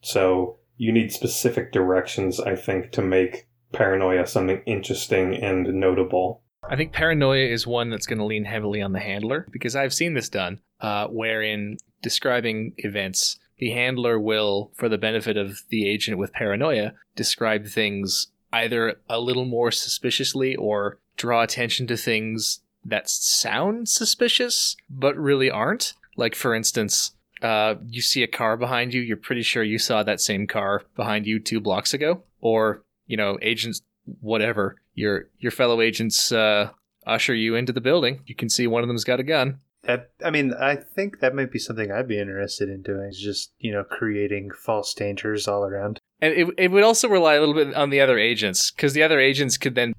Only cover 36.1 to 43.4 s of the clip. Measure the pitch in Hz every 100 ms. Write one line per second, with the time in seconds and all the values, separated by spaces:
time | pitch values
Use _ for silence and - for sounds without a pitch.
36.1 | - - 117 107 104 101 - _ _ -
37.1 | 110 - 117 110 113 123 123 123 170 123
38.1 | 131 - - 113 - 120 117 120 117 117
39.1 | 123 135 156 131 135 _ _ - 123 -
40.1 | - 170 151 135 117 135 143 - - 202
41.1 | - 131 139 131 113 - 110 104 104 127
42.1 | 104 98 95 101 - 98 95 95 98 101
43.1 | 95 101 98